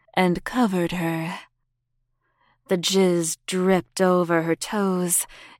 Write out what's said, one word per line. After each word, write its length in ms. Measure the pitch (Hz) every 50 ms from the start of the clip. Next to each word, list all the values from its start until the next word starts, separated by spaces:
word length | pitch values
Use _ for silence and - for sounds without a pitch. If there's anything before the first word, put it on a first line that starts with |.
| _ _ _
and 300 | - 185 180 175 180 -
covered 480 | - - 247 247 208 190 180 175 165 175
her. 460 | 180 170 165 165 165 160 170 180 - - _ _ _ _ _ _ _ _ _ _ _ _ _ _ _ _ _ _ _ _ _ _ _ _
The 100 | _ 196
jizz 600 | 180 165 - 185 190 190 180 175 175 165 165 - - _
dripped 560 | - 185 185 185 185 190 180 170 - _ -
over 420 | 190 185 180 180 175 165 175 165 160
her 120 | 165 165
toes 680 | - - - - 214 196 190 185 180 180 175 170 - - - - - - - -